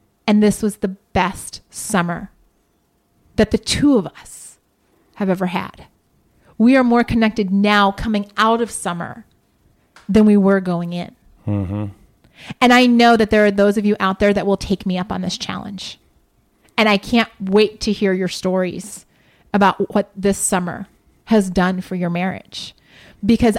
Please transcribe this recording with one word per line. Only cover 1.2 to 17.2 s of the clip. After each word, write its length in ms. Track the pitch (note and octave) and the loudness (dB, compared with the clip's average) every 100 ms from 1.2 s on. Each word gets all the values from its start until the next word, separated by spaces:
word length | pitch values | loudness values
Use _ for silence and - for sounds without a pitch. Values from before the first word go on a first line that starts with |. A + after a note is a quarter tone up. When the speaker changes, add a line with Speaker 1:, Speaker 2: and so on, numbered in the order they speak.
| F#3 - - - _ | -2 -4 -14 -18 _
Speaker 1:
summer 600 | - - F#3+ E3+ E3+ G3 _ _ _ _ _ _ _ _ _ _ - | -16 -4 -2 -2 -6 -12 _ _ _ _ _ _ _ _ _ _ -2
that 160 | G#3+ | 0
the 60 | G#3+ | 0
two 400 | - - D4 B3+ | -4 0 2 2
of 100 | D3+ | 0
us 500 | - - - - _ _ _ _ _ _ - | -10 -20 -20 -20 _ _ _ _ _ _ -6
have 140 | G3 | -4
ever 180 | F#3 F#3 | -2 -4
had. 380 | F3+ F#3 - - _ _ _ _ _ _ - | -4 -8 -14 -20 _ _ _ _ _ _ 0
We 180 | A3+ C4+ | 4 4
are 80 | |
more 200 | B3 A#3+ | 4 2
connected 480 | A#3+ A3+ A3 A3 G3 | 0 0 0 0 -2
now 380 | G3 G#3 G#3 G3 | 0 2 2 2
coming 400 | G3 A#3 G#3 G3+ - | 0 -4 -4 -4 -2
out 260 | A3 A#3 | 0 0
of 100 | A3+ | -2
summer 540 | - F#3 E3+ - - - _ _ _ _ _ _ _ - | -6 -8 -8 -10 -14 -20 _ _ _ _ _ _ _ 0
than 160 | G3+ G#3+ | 4 6
we 100 | G#3 | 6
were 240 | G3 G3 | 4 2
going 340 | F#3 E3+ E3+ | -2 -4 -6
in." 220 | F3 - - _ _ - | -8 -10 -16 _ _ -6
Speaker 2:
Mm-hmm. 380 | G#2 F#2 G#2 G#2 - _ _ _ _ - - | -4 -4 -6 -8 -12 _ _ _ _ -20 0
Speaker 1:
And 140 | B3 | 4
I 140 | B3 B3+ | 6 6
know 280 | A#3+ A#3 A3+ | 6 6 4
that 140 | G#3+ | 4
there 160 | G#3+ G#3 | 4 4
are 60 | |
those 260 | G3 G3+ G#3 | 4 2 2
of 80 | G#3 | 0
you 100 | G#3 | 0
out 200 | F#3+ G3 | -2 0
there 140 | G3+ | 0
that 120 | G3+ F#3 | 0 0
will 120 | F#3+ | -2
take 280 | - F#3+ F#3+ | -2 -4 -4
me 120 | F3+ | -6
up 140 | F#3 | -6
on 100 | F#3 | -6
this 160 | F#3 - | -6 -8
challenge. 600 | - F#3 G3+ G3 - - _ _ _ _ _ _ _ - | -8 -10 -12 -14 -16 -18 _ _ _ _ _ _ _ -2
And 100 | G#3+ | 0
I 100 | G3+ | 0
can't 340 | - A#3 | 0 0